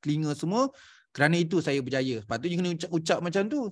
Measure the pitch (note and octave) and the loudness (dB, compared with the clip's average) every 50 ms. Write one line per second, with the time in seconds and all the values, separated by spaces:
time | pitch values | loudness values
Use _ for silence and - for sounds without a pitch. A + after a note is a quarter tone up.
0 | - D3+ D3 D3+ D#3 D3+ D3 C#3+ - D#3+ F#3+ A#3 C4 C4+ - - - - - - | -4 -2 0 0 0 -2 -4 -4 -2 -2 0 2 0 0 -2 -8 -20 -20 -20 -20
1 | _ _ - - C#3 D3+ E3 E3+ F3 E3 F#3+ F3+ D#3 D#3 C#3 C#3 C3+ C#3 C3 C3+ | _ _ -2 2 4 4 4 4 2 2 2 0 2 2 0 0 0 0 0 0
2 | C3 C3 B2 A2 G#2 G#2+ A#2 A#2 B2+ F3+ F3 E3+ F3+ F3+ F3 D#3 E3 F3+ E3+ E3 | 0 0 -2 -4 -4 -4 -4 -2 -2 -2 -2 0 0 0 -2 -4 -4 -2 -2 0
3 | D#3+ - F3+ D3+ E3+ F3 E3 G3 G3 A3 D4+ D4 B3+ G#3 | 2 2 0 0 0 0 0 0 0 0 -2 -4 -4 -4